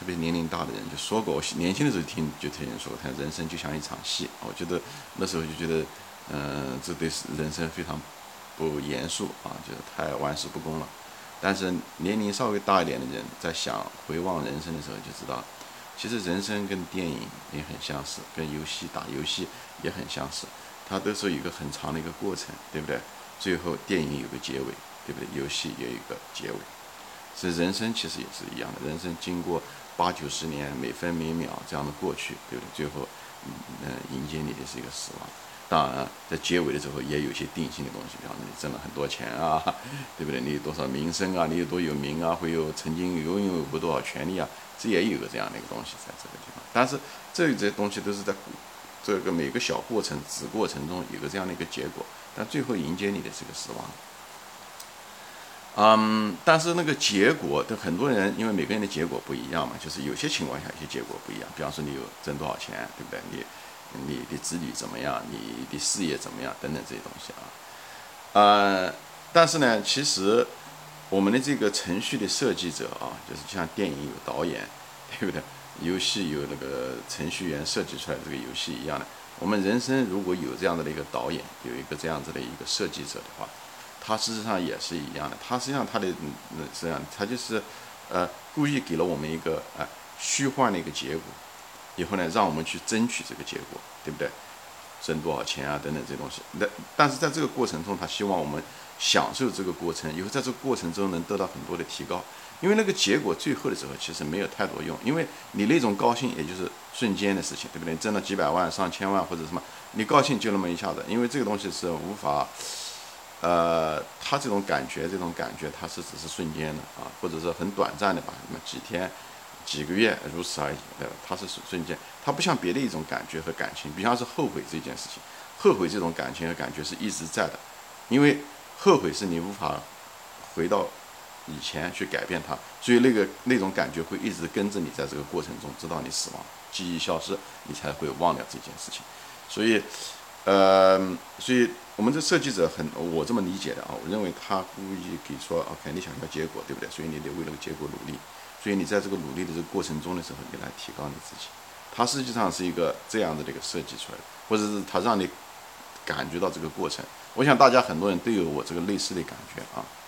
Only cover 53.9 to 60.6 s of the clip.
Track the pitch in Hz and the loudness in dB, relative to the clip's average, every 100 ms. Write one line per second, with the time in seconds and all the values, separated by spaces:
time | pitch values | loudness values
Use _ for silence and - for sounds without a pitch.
53.9 | - - - - - - - - - - | -12 -16 -16 -16 -16 -16 -16 -16 -16 -16
54.9 | - - - - - - - - - 107 | -16 -16 -16 -16 -16 -14 -16 -2 8 10
55.9 | 110 107 110 107 87 - 160 165 170 156 | 12 8 4 4 4 6 6 6 2 2
56.9 | 135 - 98 113 160 71 71 - 110 87 | 4 4 8 8 8 2 2 2 -2 0
57.9 | 87 139 107 98 87 113 98 73 107 98 | 2 4 4 4 2 2 2 2 2 0
58.9 | 76 82 64 - 65 65 80 64 - - | 0 0 -2 -4 -4 -2 0 0 -4 -6
59.9 | - 69 60 156 - 73 69 | -4 -2 0 0 0 -2 -4